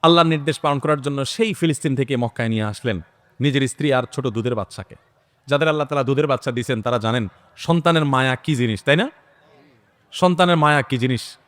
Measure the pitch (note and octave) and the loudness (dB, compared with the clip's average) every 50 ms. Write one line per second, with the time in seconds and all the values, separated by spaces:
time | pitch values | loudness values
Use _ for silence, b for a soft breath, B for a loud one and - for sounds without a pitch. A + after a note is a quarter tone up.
0 | - E3 E3+ E3+ E3+ D#3+ D#3+ D3+ C#3+ D3+ C#3+ - - D3+ C#3+ C#3 - D#3+ D3+ C#3+ | 6 6 6 6 6 4 2 0 -2 -4 -4 -2 -2 -2 -2 0 0 0 -2 0
1 | C3 D3 C#3+ C#3 C3+ - - - A3+ A3 F#3 - - E3 D3+ - - D#3 C3+ B2+ | -2 -6 -4 -4 -6 -6 -2 -2 -2 -2 -2 -2 0 0 0 0 -2 -4 -2 -2
2 | C3+ - C#3 A#2+ A#2+ A#2 - - A#2+ A2+ A2+ A2 G#2+ G#2+ G#2 - - B2 G#2+ F2 | -2 -2 -2 -2 -2 -4 -4 -4 -4 -2 -2 -2 -2 -4 -6 -6 -4 -4 -4 -4
3 | D#2+ _ _ _ _ _ _ _ B2+ D3 C3 C#3 C3+ C3 - - D3 D3 C3+ B2+ | -6 _ _ _ _ _ _ _ -2 0 0 0 0 -2 -4 -4 -2 0 0 0
4 | A#2+ - - - C3 C3 G#2+ A2+ A2 B2 A#2+ A2 G2 - - - G2 _ - - | -2 -4 -8 -6 -6 -4 -4 -2 -4 -4 -4 -4 -6 -10 -12 -18 -16 _ -18 -20
5 | _ _ _ _ _ _ _ _ _ - C#3+ C#3+ D#3 D#3+ D3+ D3+ D3 C#3 D3+ C#3+ | _ _ _ _ _ _ _ _ _ -2 0 0 2 0 0 0 -2 -2 -2 -2
6 | C3+ B2 C#3 C3 D3+ D3 C3+ A#2+ - C#3 A#2+ A#2 B2 - C3 A2 G#2+ B2+ A#2+ A#2+ | 0 0 2 0 2 0 0 -2 -2 -4 -4 -4 -4 -4 -4 -4 -2 -2 -2 0
7 | G#2 A2 A2+ B2 A2+ F#2+ - _ _ _ _ - - - E3 E3+ D3+ F3 E3+ D#3+ | 0 0 -2 -2 -2 -4 -8 _ _ _ _ -14 -2 0 0 2 2 2 2 2
8 | D#3 C#3+ C3+ B2+ C3 C3 B2+ B2 - - D#3 A#2+ B2 A#2 A2 G2 - - C#3+ D#3+ | 2 2 2 2 2 0 -2 -2 -2 -2 0 0 2 0 0 -2 2 2 2 2
9 | A3 C#4+ - _ _ _ _ _ _ _ _ - - _ _ _ _ _ _ _ | 2 -2 -6 _ _ _ _ _ _ _ _ -20 -20 _ _ _ _ _ _ _
10 | _ _ - - - F3+ F3+ E3 F#3 F3 F3 D#3+ D3+ D3+ D3 D3 B2+ - - B2 | _ _ -4 2 2 2 4 4 4 4 4 4 4 4 4 2 2 0 -2 0
11 | A#2 B2+ C3 A2+ - - - _ _ | 0 0 0 -2 -4 -8 -18 _ _